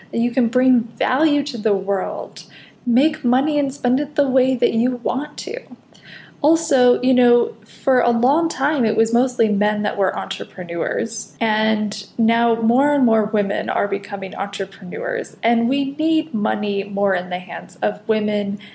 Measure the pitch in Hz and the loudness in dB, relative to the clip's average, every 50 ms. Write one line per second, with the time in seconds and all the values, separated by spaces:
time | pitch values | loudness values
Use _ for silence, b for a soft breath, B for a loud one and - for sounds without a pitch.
0 | B B - 233 233 240 233 262 240 226 - 254 254 262 254 240 220 - - - | B B -4 -2 -2 0 0 0 0 2 2 2 4 4 4 2 2 -2 -4 -4
1 | 196 214 247 277 320 311 285 285 269 - - 220 208 220 202 190 180 190 196 190 | -2 -2 0 2 2 2 2 0 -2 -4 -6 -4 -2 0 0 0 0 -2 -2 -2
2 | 185 180 - - - - - - - B B B B B B B - 247 226 247 | -2 -4 -6 -8 -8 -10 -12 -16 -18 B B B B B B B -4 0 2 2
3 | 285 320 320 - - 240 240 254 285 311 294 294 277 269 262 - - 240 254 269 | 2 2 0 -2 -2 0 0 2 0 0 0 0 -2 -2 -4 -2 0 0 0 0
4 | 294 294 - - 285 262 247 262 254 262 262 240 247 240 240 220 233 254 254 240 | 0 -2 0 0 0 2 4 2 2 2 2 2 0 0 2 2 0 0 0 -2
5 | - - 226 262 294 - - - - - - - - - 254 - _ _ B B | -4 -2 -2 -2 -4 -6 -10 -12 -10 -8 -8 -10 -10 -12 -20 -20 _ _ B B
6 | B B B B B B B B - 302 330 330 - - 285 254 247 247 247 - | B B B B B B B B 2 2 2 2 2 2 2 4 4 4 4 4
7 | 247 254 262 247 247 240 240 240 233 - - - - - - - - 277 262 254 | 4 2 4 4 6 6 6 4 2 0 -4 -12 -20 -20 -16 -6 0 2 2 4
8 | - - 233 226 233 254 285 330 339 320 - - 262 285 320 285 233 220 - - | 4 2 2 2 2 2 2 2 0 -2 -2 -2 -2 -2 0 0 0 0 2 2
9 | 226 220 226 233 254 254 254 - 226 214 208 196 208 208 214 208 208 208 - 202 | 2 2 2 2 2 0 0 0 0 2 2 2 2 0 0 0 -2 -2 0 0
10 | 196 185 - - 190 185 - - 196 - - - 180 170 170 170 156 - - - | 0 0 0 -2 -6 -8 -8 -10 -10 -12 -10 -12 -10 -8 -4 -4 -2 -2 -2 -2
11 | 226 226 - - - - - - 233 226 214 214 220 220 220 214 214 208 - - | -4 -4 -6 -10 -12 -12 -8 -4 -2 0 0 0 2 0 0 0 -2 -4 -6 -8
12 | - - - - 226 220 226 233 233 233 226 226 226 220 233 254 277 294 294 285 | -12 -12 -4 0 2 2 4 4 2 2 2 2 2 2 4 4 4 4 2 4
13 | 262 233 220 220 214 - - 208 202 196 202 214 - 208 - - 202 202 202 202 | 4 4 4 4 2 0 0 0 0 0 -2 -4 -2 -2 -2 -2 -2 -2 -2 -4
14 | 196 - 208 196 190 190 180 - 196 202 - - 247 - - - - 180 175 175 | -6 -6 -10 -8 -8 -8 -6 -6 -6 -6 -6 -8 -8 -8 -8 -14 -12 -10 -8 -6
15 | - - - - - - - - - 226 240 226 233 233 269 285 277 269 277 - | -6 -4 -4 -4 -4 -6 -8 -4 0 0 2 2 2 0 0 0 -2 -4 -4 -2
16 | 311 320 320 311 294 - - 208 208 214 220 208 208 208 202 196 196 208 202 196 | 0 0 0 0 -2 -2 -4 -2 -2 -2 -2 -2 -2 -2 -2 -4 -4 -4 -4 -2
17 | 202 196 190 180 180 180 180 180 185 - 165 170 180 - - - - 214 208 - | 0 0 0 0 -2 -4 -8 -8 -8 -8 -12 -12 -12 -12 -10 -4 -4 -4 -4 -4
18 | - - 220 214 214 208 208 208 202 196 202 202 B B B | -2 -2 0 0 0 -2 -2 -2 -2 -4 -6 -8 B B B